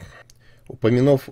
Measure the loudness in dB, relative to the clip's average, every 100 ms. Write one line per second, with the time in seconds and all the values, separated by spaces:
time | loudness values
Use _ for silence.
0 | -20 -20 -20 _ -20 -20 -20 -4 -2 2
1 | 2 0 -2